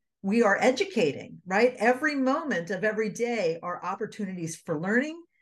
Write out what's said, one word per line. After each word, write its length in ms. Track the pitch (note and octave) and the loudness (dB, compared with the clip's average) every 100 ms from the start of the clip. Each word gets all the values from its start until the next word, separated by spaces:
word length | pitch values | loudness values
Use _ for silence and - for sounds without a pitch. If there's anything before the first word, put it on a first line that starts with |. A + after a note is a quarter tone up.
| _ _ | _ _
we 200 | F#3+ A3+ | 0 4
are 160 | A3 G3 | 4 6
educating, 760 | A3 C4+ G4 - D#3+ C3 - - F3+ | 4 2 0 2 0 0 -10 -14 -4
right? 280 | F#3+ B3 B3 | 2 2 4
Every 360 | G#3+ B3+ D4+ | 2 2 2
moment 560 | D4 B3+ C#4+ D#4+ F#3 E3+ | 0 0 0 0 -4 -2
of 140 | F#3+ | -2
every 240 | G#3+ G#3 A3 | -2 0 -2
day 480 | E3+ A#3 A#3+ F3 E3 | -2 -2 0 -2 -2
are 200 | F3 F3 | -6 -8
opportunities 720 | F3 G3 G3+ - G3 F#3 D#3+ - | -6 -6 -8 -6 -8 -6 -8 -8
for 220 | - D3+ | -6 -4
learning 400 | F#3 A3+ D4 E4+ E4+ _ | 0 0 0 -6 -16 _